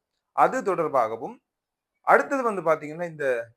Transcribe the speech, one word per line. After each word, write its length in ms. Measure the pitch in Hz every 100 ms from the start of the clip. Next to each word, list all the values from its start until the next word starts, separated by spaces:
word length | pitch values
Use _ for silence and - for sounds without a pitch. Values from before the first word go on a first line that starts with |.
| _ _ _ -
அது 220 | 160 262
தொடர்பாகவும், 720 | 190 170 151 135 110 113 160 247 _ _ _ _ _ _ -
அடுத்தது 360 | 208 269 277
வந்து 180 | 240 190
பாத்தீங்கன்னா, 480 | 160 151 151 160 175
இந்த 140 | 156 139 120 113